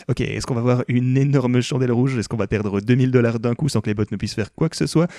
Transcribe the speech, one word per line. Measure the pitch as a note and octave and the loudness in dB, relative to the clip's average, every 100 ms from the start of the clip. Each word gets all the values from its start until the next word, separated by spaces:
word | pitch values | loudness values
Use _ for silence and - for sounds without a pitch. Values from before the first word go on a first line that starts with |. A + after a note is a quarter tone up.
| - | -6
ok, | B2+ | -4
est-ce | - G#2+ - | -4 -4 -4
qu'on | A#2 | -2
va | |
voir | B2 B2 - | 0 0 0
une | A#2+ B2 C3 | 0 2 2
énorme | C#3 C#3 B2 B2 | 2 2 2 2
chandelle | A#2+ C3+ B2+ | 0 0 0
rouge ? | A#2+ C3+ B2+ | 2 2 0
Est-ce | G2 | -2
qu'on | A2+ | -4
va | F#2+ | -2
perdre | G#2 G2+ G2+ | -2 -2 -2
deux | G#2+ B2 | 2 2
mille | B2+ | 4
dollars | B2+ A#2 A#2 | 4 2 0
d'un | A#2+ | -2
coup | A#2+ C#3+ | -2 -2
sans | A2 | -2
que | G#2+ | -2
les | |
bots | G#2+ G#2 | -2 -2
ne | G2+ | -4
puissent | G#2 | -6
faire | - G2+ - | -4 -6 -2
quoi | D#3+ | -4
que | - | -2
ce | C#3+ | 0
soit ? | D#3+ E3+ | 0 0